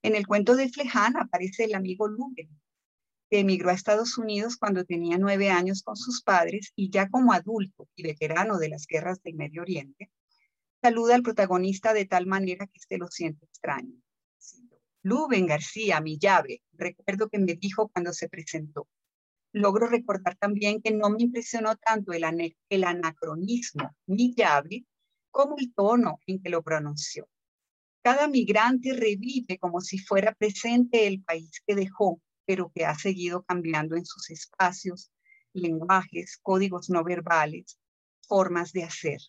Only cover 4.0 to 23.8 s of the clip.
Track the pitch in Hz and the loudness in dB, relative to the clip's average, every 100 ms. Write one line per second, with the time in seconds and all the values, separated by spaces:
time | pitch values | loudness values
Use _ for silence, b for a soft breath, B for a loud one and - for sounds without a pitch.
4 | 240 - 220 208 226 240 208 185 180 170 | 2 -4 -4 -4 -4 -4 -2 -2 -2 -4
5 | 170 175 196 196 196 180 185 190 - 208 | 0 2 2 2 2 2 2 -4 -8 -10
6 | 247 240 - 185 170 202 202 - 190 196 | -8 -4 2 4 2 -2 -10 -6 0 0
7 | 196 254 247 185 185 226 196 _ - - | 2 4 6 4 0 -4 -4 _ -20 -10
8 | 160 151 151 160 220 185 156 151 - 156 | -8 -6 -2 0 0 0 -4 -6 -4 -4
9 | 175 185 - 156 147 156 175 165 139 _ | -4 -8 -10 -10 -10 -8 -6 -8 -8 _
10 | 202 _ _ _ _ _ _ _ 240 226 | -20 _ _ _ _ _ _ _ 4 4
11 | 233 247 240 220 190 180 190 190 220 214 | 4 4 4 0 2 2 0 0 0 0
12 | 196 185 180 190 190 180 196 _ - 190 | 2 0 0 -2 -2 -4 -12 _ -10 -8
13 | 175 - 165 151 _ - 160 139 - - | -8 -6 -6 -8 _ -10 -8 -8 -10 -20
14 | _ _ _ _ - - _ _ _ _ | _ _ _ _ -20 -20 _ _ _ _
15 | 190 262 302 214 175 151 147 214 214 156 | -2 0 2 2 2 0 -4 -4 0 0
16 | 156 151 196 180 135 - _ - 175 - | -2 0 4 4 2 -12 _ -8 -8 -6
17 | - 190 214 208 185 165 196 196 220 180 | -6 -2 -2 0 0 0 -4 -2 -2 -2
18 | 175 170 160 170 156 160 156 147 - _ | -6 -6 -10 -10 -10 -10 -8 -12 -14 _
19 | _ _ _ _ _ 208 202 202 233 240 | _ _ _ _ _ 0 2 4 2 0
20 | 240 190 180 - 202 208 208 214 220 214 | 0 -2 -2 -2 -2 0 0 0 0 2
21 | 208 214 240 240 226 233 220 226 226 220 | 2 2 2 0 -6 -4 -2 0 0 0
22 | 196 170 165 165 170 _ _ 196 180 175 | -2 -2 -2 -2 -4 _ _ 0 2 0
23 | 165 156 165 156 196 240 - 147 | -4 -4 -8 -4 -2 -4 -4 -8